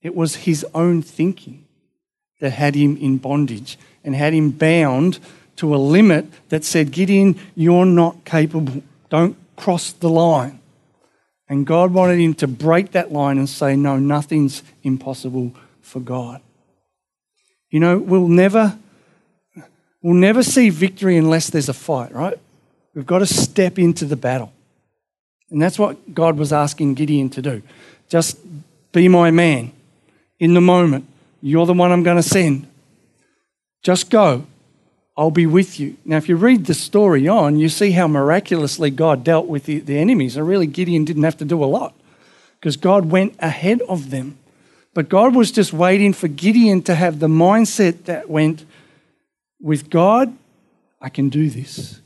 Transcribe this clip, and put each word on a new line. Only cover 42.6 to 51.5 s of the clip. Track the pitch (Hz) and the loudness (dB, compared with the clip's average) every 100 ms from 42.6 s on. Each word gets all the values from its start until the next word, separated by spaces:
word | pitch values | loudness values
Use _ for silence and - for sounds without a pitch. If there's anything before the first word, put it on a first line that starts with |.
'cause | 165 143 | -8 -4
God | 175 202 165 | 0 2 2
went | 180 190 - | 0 -2 -4
ahead | 165 147 170 240 - | -8 -4 -2 -2 -2
of | 180 135 | -8 -6
them. | 135 131 147 _ _ _ _ _ | -10 -10 -16 _ _ _ _ _
But | - 151 | -8 -2
God | 190 240 | 2 4
was | 254 226 | 4 2
just | - 196 | 0 -2
waiting | 156 180 196 202 | 0 0 2 2
for | 196 170 | 0 -4
Gideon | 143 180 226 226 190 | -2 0 4 4 2
to | - | 0
have | 170 180 151 | 0 0 0
the | 156 | 0
mindset | 156 175 214 226 - 190 170 - | 2 4 4 0 0 0 0 -8
that | 170 - | -10 -6
went, | 151 156 156 - _ _ _ _ _ _ _ _ _ | -2 -2 -2 -12 _ _ _ _ _ _ _ _ _
"With | 156 151 - | -6 -6 -2
God, | 170 180 226 262 - _ _ _ _ _ _ | 0 2 2 0 -6 _ _ _ _ _ _
I | 135 | -14
can | - 139 | -4 -2
do | 143 156 | 0 -2